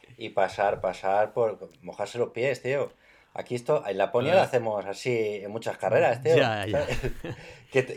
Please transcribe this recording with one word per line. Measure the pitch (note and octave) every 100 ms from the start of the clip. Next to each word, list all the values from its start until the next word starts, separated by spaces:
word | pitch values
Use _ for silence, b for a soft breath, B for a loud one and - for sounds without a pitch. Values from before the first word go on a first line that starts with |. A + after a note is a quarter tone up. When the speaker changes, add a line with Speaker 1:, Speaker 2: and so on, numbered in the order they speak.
| B
Speaker 1:
sí. | -
Speaker 2:
y | G#2+
pasar, | G2+ F#2+ - G2+ G2
pasar | F#2+ F2+ F#2+ G2 G#2+
por, | C3 A2 F#2+ E2+ -
mojarse | F2+ - G2+ A#2+
los | A2+
pies, | A2+ C3+ B2
tío. | B2 C#3 A2+ _ b b b
Aquí | - -
esto, | A#2+ A#2+ D3+ G#2
en | F#2+
Laponia | F#2+ A#2+ C3+
Speaker 1:
Ah. | F#3
Speaker 2:
lo |
hacemos | C3+ B2+ A2+ G#2
así | F#2+ G2 C3 A#2
en | G#2+ G#2 G2
muchas | A2 A2+ -
carreras, | F#2+ B2+ D#3+ A#2+
tío. | D3 D#3+
Speaker 1:
Ya, | B2 G#2+ G2
ya. | G#2 -
Speaker 2:
<laughs> | A2 B2 - E3+ - - - -
Que, | C3+ C3+